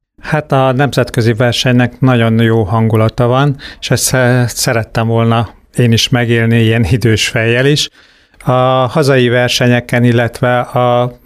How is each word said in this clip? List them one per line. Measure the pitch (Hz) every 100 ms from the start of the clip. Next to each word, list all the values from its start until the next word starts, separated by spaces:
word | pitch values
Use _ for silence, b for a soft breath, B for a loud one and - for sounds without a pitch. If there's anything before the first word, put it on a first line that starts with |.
| _ _
Hát | - 151 147
a | 135 131
nemzetközi | 127 135 131 120 127 113
versenynek | 113 123 113 127 123 120 -
nagyon | 131 123 113 113
jó | 113 113
hangulata | 98 113 113 110 110 - 120
van, | 127 143 131 B B
és | -
ezt | 123
sze-, | - 131 123 123 120
szerettem | - 135 113 107 120 113
volna | 113 113 113 110 - _ -
én | 120
is | 110 -
megélni | 123 117 117 113 117
ilyen | 110 113 92
idős | 104 113 107 -
fejjel | 117 113 120 139
is. | 147 - b b b b b
A | - 127 127 131 127
hazai | 160 135 131 120
versenyeken, | 123 123 - 123 120 123 123
illetve | 123 120 117 - 123 123
a | - 123 123 123 123 -